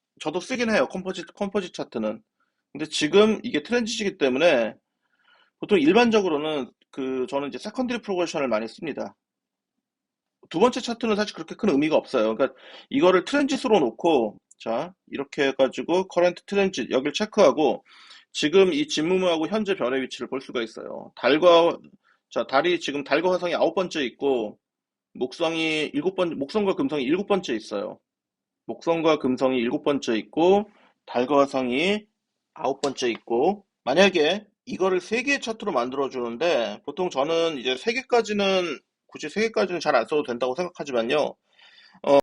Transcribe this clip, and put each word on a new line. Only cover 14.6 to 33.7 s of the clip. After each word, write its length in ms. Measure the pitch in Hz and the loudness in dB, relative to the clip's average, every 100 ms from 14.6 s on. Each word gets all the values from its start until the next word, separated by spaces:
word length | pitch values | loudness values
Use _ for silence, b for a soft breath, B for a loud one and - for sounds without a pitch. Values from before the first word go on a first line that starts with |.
| 117 117 170 - _ | -6 -6 -6 -14 _
이렇게 400 | 123 135 - 139 | -10 -8 -2 0
해가지고 600 | 131 131 123 135 180 190 | 2 0 0 -2 -2 0
커런트 360 | 175 175 170 - | 0 0 0 -4
트랜짓 440 | 202 196 190 117 | 0 0 -2 -2
여기를 220 | 131 143 | -2 -2
체크하고 680 | - 214 - 165 123 143 - B B B B B | -4 -2 4 4 6 0 0 B B B B B
지금 420 | - 151 185 190 | -4 2 4 4
이 140 | 147 151 | 2 -2
진무무하고 600 | 156 160 185 185 165 160 | -2 0 2 2 0 -2
현재 280 | 220 196 190 | -2 -2 -2
별의 260 | 120 135 | -2 -2
위치를 240 | 127 - 117 | -4 -8 -8
볼 120 | 131 | -8
수가 200 | - 120 | -6 -6
있어요. 480 | 113 - - - - - | -6 -10 -14 -14 -16 -2
달과, 600 | 123 151 180 170 170 - - _ _ _ _ | 2 6 6 6 6 0 -10 _ _ _ _
자, 140 | 127 113 | -6 0
달이 320 | 135 170 170 | 0 2 -2
지금 240 | - 143 | -4 -6
달과 280 | 139 143 180 | -2 0 0
화성이 220 | 180 175 131 | -2 -2 0
아홉 200 | 147 160 | 0 0
번째 280 | 180 160 123 | -2 -4 -6
있고 540 | - 143 127 104 - _ _ _ _ _ | -2 -2 0 -4 -10 _ _ _ _ _
목성이 760 | - - - 165 165 160 156 147 | -8 -8 -2 -4 -2 -2 -2 -4
일곱 220 | 143 170 190 | -4 -4 -2
번-, 220 | 175 139 | -2 -4
목성과 380 | 139 214 196 160 | -4 -2 0 0
금성이 280 | 139 151 | -2 -2
일곱 240 | 185 180 202 | 0 -2 0
번째 280 | 196 175 113 | -2 -2 -6
있어요. 440 | - 104 98 - _ _ _ _ _ _ - | -6 -6 -6 -10 _ _ _ _ _ _ -14
목성과 540 | 147 165 170 160 151 | -6 -2 2 2 2
금성이 400 | 131 127 131 131 | 0 0 0 0
일곱 240 | 117 143 | 0 -2
번째 340 | 147 139 - 110 | -2 -2 0 -2
있고 520 | - - 175 202 208 b b _ - | -2 2 4 4 0 b b _ -6
달과 340 | 180 170 143 | -2 2 4
화성이 640 | 139 135 127 127 180 208 208 _ _ _ _ | 2 0 -2 0 0 -2 -6 _ _ _ _
아홉 280 | - 120 - | -6 -4 -2
번째 280 | 143 127 123 | -4 -2 -2
있고 540 | 110 - 117 160 208 _ | -4 -2 0 0 -2 _